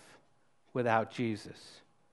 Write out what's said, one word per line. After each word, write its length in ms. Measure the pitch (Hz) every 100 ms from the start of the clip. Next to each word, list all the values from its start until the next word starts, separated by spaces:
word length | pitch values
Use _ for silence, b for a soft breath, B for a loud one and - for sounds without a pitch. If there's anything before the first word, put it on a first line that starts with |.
| - - _ _ _ _ _
without 380 | 131 120 113 107
Jesus. 720 | - 117 104 - - - - - _ _